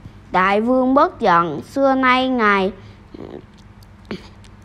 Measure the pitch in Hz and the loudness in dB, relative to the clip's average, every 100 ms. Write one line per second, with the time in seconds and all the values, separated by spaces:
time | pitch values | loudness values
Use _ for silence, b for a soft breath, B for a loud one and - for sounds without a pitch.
0 | B B - 180 190 202 226 254 254 262 | B B -6 -2 0 0 0 0 2 2
1 | 349 - 208 170 170 143 - 277 269 262 | 2 0 2 2 2 -4 -8 -2 0 2
2 | 254 254 262 254 214 202 190 - B B | 2 0 0 0 0 2 -2 -6 B B
3 | - - - - - - - - - - | -20 -18 -16 -18 -20 -20 -20 -20 -20 -20
4 | - - - - - - | -16 -16 -16 -20 -20 -20